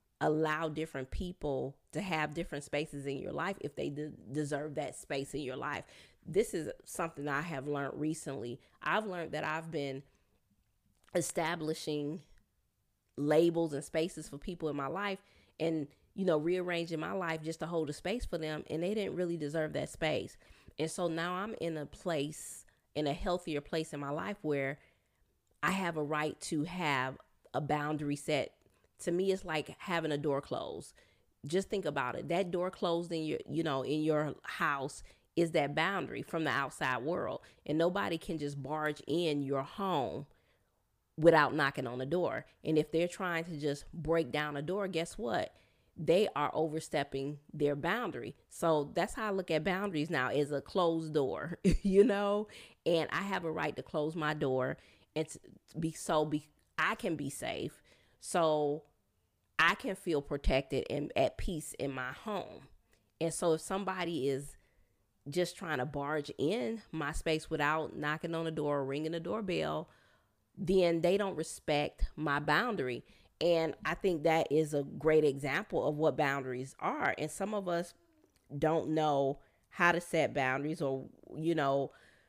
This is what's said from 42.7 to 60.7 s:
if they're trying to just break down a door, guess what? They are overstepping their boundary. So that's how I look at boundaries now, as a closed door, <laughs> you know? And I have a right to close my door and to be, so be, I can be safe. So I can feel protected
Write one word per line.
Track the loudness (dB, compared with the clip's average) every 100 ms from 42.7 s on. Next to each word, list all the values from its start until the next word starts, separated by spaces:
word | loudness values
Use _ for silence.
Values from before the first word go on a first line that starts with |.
| 2
if | 2
they're | 2 0
trying | -2 -2 -2 -4
to | -4
just | -2 -2 -6
break | -6 0 2 2
down | 0 -2 -4
a |
door, | -4 -4 -2
guess | -2 -4 -4
what? | -2 -2 -2 -8 _ _ _ -2
They | 4 6 4 2
are | 0
overstepping | 2 0 -2 -2 -2 0 -2 -4 -6 -8
their | 0 2 2
boundary. | 0 -2 -2 -6 -10 -12 _
So | 0 4 4 2 0
that's | -2
how | -2 -2
I |
look | -2 2
at | 2
boundaries | 2 0 0 0 0
now, | 2 2
as | 2 2
a | 0
closed | -2 2 4 4 2
door, | 2 2 0 -6 0 4
<laughs> | 6
you | 8 8
know? | 8 6 2 0 -2 -10 -20 -4 2
And | 2 2
I | -2
have | -2 -2 -2
a |
right | -2 -2 -4
to |
close | -4 -2 0 0
my | -2
door | 0 2 2 0 -4 -12 -20 _ -4
and | -4
to | -8 -18 -20 -12 -4
be, | -4
so | -2 0 2 4
be, | 0 -4 _ _ 0
I | 0 0
can | -2 -2
be | -4
safe. | -6 -6 -4 -6 -8 _ -20 _ _
So | -4 2 4 4 2 -2 -6 _ _ _ _ _ _ 4
I | 4 4
can | -2 -4
feel | 0 0
protected | 0 0 4 4 4